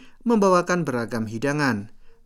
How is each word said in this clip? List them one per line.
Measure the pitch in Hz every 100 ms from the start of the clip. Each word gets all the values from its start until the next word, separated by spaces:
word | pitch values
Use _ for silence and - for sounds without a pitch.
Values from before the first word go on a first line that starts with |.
| - -
membawakan | 226 233 196 180 175 180 143
beragam | 123 113 120 107
hidangan, | 110 139 151 139 107 101 - - -